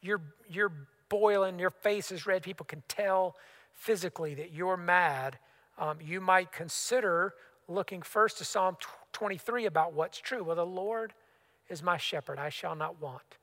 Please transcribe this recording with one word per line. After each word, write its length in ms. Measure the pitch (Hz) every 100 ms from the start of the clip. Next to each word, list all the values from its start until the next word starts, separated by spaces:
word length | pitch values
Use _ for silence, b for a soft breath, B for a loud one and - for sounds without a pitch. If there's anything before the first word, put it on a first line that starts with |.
you're, 220 | 180 208 151 - -
you're 240 | 175 208 156 139 _ _
boiling, 500 | 202 214 202 190 180
your 120 | 180
face 400 | - 208 208 -
is 140 | 185
red, 180 | 170 185
people 220 | 175 190
can 180 | - 156 -
tell 480 | - 202 190 185 - B B B
physically 600 | - - 214 175 - 160
that 160 | 143 165
you're 280 | 156 180 185
mad, 600 | 175 180 170 135 131 135 b b b -
um, 220 | 156 151
you 200 | 156 180
might 300 | 185 185 180
consider 840 | - 170 - - 254 214 170 190 - B B -
looking 320 | 180 190 185
first 380 | - 214 214 -
to 60 |
Psalm 320 | - 214 185 180
tw-, 320 | - - -
twenty-three 540 | - 208 190 - 240 214
about 260 | 160 165
what's 260 | 151 160 -
true. 260 | - 254
"Well, 120 | 170 165
the 80 |
Lord 480 | 170 185 196 226 220 - b b b b _
is 140 | 170
my 140 | 170 170
shepherd, 420 | - 165 - 139
I 100 | 147
shall 280 | - 180 160
not 240 | 156 170
want." 380 | 147 127 - -